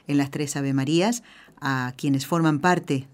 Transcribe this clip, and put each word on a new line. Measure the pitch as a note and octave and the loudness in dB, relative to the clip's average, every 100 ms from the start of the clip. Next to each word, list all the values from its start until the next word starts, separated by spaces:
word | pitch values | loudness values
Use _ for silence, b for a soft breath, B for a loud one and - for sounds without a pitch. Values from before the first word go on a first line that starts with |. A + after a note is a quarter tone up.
| - | -2
en | C#3+ | 0
las | C#3 | 0
tres | D3+ C#3+ D3 | -4 -6 -4
Ave | C#3 | -2
Marías | C3+ C3+ E3 G3+ A#3+ B B B - | 0 2 2 2 -2 B B B -8
a | C3+ C3 B2+ - | -4 -2 -4 -4
quienes | D3 C3+ C3+ | 0 0 0
forman | E3+ D#3+ D3 | 0 2 2
parte | F3+ F3 - C3+ C3+ | 2 2 0 -2 -4